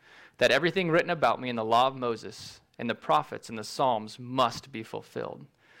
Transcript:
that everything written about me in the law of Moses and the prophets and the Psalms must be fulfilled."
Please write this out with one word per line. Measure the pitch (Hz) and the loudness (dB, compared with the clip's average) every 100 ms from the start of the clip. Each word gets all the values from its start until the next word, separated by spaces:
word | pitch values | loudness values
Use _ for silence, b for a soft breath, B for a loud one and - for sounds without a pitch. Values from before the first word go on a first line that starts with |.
| B B B B | B B B B
that | 123 | 4
everything | 131 170 190 175 | 4 2 0 2
written | 165 139 | 2 2
about | 165 127 110 | 2 2 2
me | 127 | -2
in | 117 | -2
the | 110 | 2
law | 117 131 | 4 4
of | 135 | 2
Moses | 123 110 95 - - - _ - | -4 -4 -8 -16 -18 -20 _ -8
and | 120 | -4
the | 110 | -4
prophets | - 156 - 110 - | 2 2 0 -8 -12
and | 113 | -12
the | 110 | -8
Psalms | - 135 113 110 113 | 0 0 0 -4 -14
must | 123 131 120 - - | -6 0 0 0 -12
be | 113 | -12
fulfilled." | 110 107 - - - - - _ b b | -10 -10 -10 -8 -8 -10 -18 _ b b